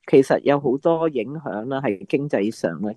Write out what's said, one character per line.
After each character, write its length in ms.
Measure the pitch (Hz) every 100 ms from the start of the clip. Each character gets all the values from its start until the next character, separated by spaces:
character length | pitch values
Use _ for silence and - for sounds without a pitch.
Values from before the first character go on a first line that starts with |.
| -
其 140 | 139
實 160 | 135 131
有 140 | 131 143
好 200 | 139 139
多 320 | 170 165 165
影 240 | 131 110
響 320 | 156 139 101 123
啦， 160 | 135
係 240 | 135 95 98
經 220 | 143 143
濟 200 | 117 104
上 320 | - 85 80
啦、 120 | 104